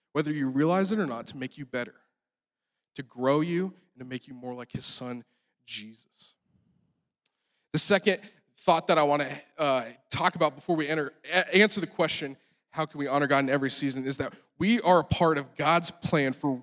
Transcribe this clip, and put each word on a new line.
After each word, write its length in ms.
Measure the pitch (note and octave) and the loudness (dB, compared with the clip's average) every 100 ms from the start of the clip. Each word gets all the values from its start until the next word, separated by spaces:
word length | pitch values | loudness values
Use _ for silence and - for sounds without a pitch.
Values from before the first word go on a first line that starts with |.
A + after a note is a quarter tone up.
| _ | _
whether 220 | C#3+ D3+ | -4 -2
you 160 | D3+ C3+ | -2 -2
realize 420 | C3+ D#3 F#3 F#3+ | 2 2 2 0
it 80 | G#3+ | 0
or 80 | D#3+ | -2
not, 220 | A#2 A#2 | -4 -10
to 80 | C#3+ | -10
make 200 | B2+ - | -12 -12
you 80 | |
better, 360 | C3+ B2+ A#2+ - _ _ _ _ _ _ _ _ _ | -10 -8 -8 -14 _ _ _ _ _ _ _ _ _
to 100 | - | -16
grow 380 | B2+ B2 B2+ D3 | -14 -2 2 2
you, 320 | E3+ E3+ F#3+ F#3 _ | 2 -2 -4 -8 _
and 60 | _ | _
to 40 | |
make 220 | B2+ B2+ - | -12 -12 -12
you 80 | |
more 200 | B2 B2 | -16 -12
like 180 | B2 B2 | -12 -12
his 120 | B2 | -8
son, 400 | - - B2+ A#2+ - _ _ _ | -6 -6 -6 -10 -14 _ _ _
Jesus. 720 | B2 G#2+ G#2+ A2 _ _ - _ _ _ _ _ _ _ _ _ _ _ _ _ _ | -12 -12 -12 -20 _ _ -20 _ _ _ _ _ _ _ _ _ _ _ _ _ _
The 60 | D#3+ | 0
second 420 | - G3 G3+ F#3 - _ _ - | 4 4 2 -2 -6 _ _ -4
thought 320 | - E3 D#3+ | 2 2 2
that 100 | D#3+ | 2
I 60 | |
wanna, 380 | D3 D3 C3+ C#3+ - - | 4 2 -2 -8 -16 -4
uh, 360 | D3 C3 A2+ A#2 _ | 0 0 -4 -14 _
talk 240 | - F3 | -2 -2
about 220 | F3 D3+ C#3+ | 2 0 0
before 180 | - | -2
we 140 | D#3+ C#3+ | -2 0
enter, 240 | D#3+ C#3 - | -2 -4 -10
a-, 300 | C#3 F3+ D#3+ | -2 -2 2
answer 260 | F3+ G#3+ G#3 | 4 4 2
the 60 | E3 | -6
question, 500 | - D#3+ - C#3 C3+ _ _ _ | -2 -2 -2 -6 -12 _ _ _
"How 160 | D#3 D#3 | -6 -6
can 120 | D3 | -6
we 80 | C#3 | -2
honor 220 | C#3 C#3+ | 0 4
God 120 | C#3 | 2
in 100 | C3+ | 4
every 200 | C#3 C3+ | 0 0
season?" 340 | - C#3+ C3 | -2 -2 -4
is 120 | C3 C#3 | -6 -6
that 160 | C3+ - _ _ | -8 -10 _ _
we 220 | F#3 A#3+ | 2 2
are 180 | E3+ F3+ | 4 4
a 60 | |
part 340 | - - E3 D3 | 4 2 2 2
of 160 | C3+ | -4
God's 380 | - D3 E3+ E3+ | -4 2 2 0
plan 400 | - - D#3 C3+ | -6 -2 0 0
for 220 | C3 D3 B2+ | -2 -4 -2